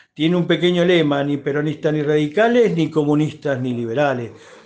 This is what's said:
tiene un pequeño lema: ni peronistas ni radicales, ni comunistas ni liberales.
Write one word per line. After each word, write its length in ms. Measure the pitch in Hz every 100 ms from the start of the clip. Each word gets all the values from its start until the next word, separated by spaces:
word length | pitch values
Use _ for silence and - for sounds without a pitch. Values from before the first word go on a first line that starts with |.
| _
tiene 240 | - 160 175
un 100 | 165
pequeño 380 | 160 175 175
lema: 400 | 175 175 147 139
ni 140 | 143 143
peronistas 540 | 147 147 151 147 160
ni 100 | 151
radicales, 760 | 147 151 151 190 233 240 214 165
ni 140 | 156
comunistas 680 | 156 147 147 151 - 147 127
ni 120 | 127
liberales. 600 | 120 117 117 143 127 113 107 - -